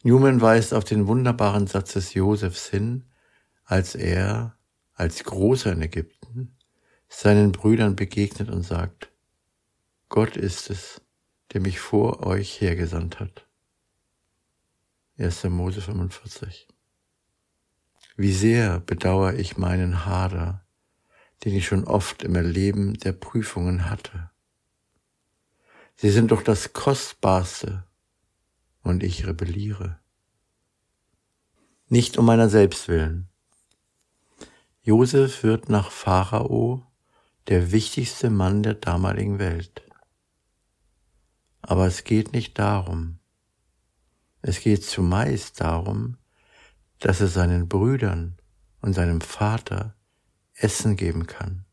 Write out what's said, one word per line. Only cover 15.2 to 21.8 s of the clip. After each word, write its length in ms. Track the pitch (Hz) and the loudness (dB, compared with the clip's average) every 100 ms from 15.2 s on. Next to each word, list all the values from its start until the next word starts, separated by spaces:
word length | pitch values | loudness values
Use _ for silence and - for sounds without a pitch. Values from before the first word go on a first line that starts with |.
| 87 85 95 | -4 -2 -2
Mose 320 | 87 90 98 | -2 -2 -6
fünfundvierzig. 880 | 87 98 90 - - - 101 - _ _ _ _ _ _ _ _ _ _ _ _ _ _ _ | -8 -6 -6 -8 -16 -14 -14 -16 _ _ _ _ _ _ _ _ _ _ _ _ _ _ _
Wie 180 | - 98 | -2 2
sehr 480 | 95 110 117 107 85 | 4 4 4 2 0
bedauere 540 | - 90 92 92 95 | -4 -2 0 2 0
ich 220 | 90 92 - | -2 -6 -4
meinen 480 | 90 90 90 90 | -2 0 0 -2
Hader, 640 | 82 92 92 90 85 95 _ _ _ _ _ _ _ _ | -2 -2 -2 -4 -6 -8 _ _ _ _ _ _ _ _
den 100 | 110 | -4
ich 120 | 98 - | -2 0
schon 180 | 95 | -2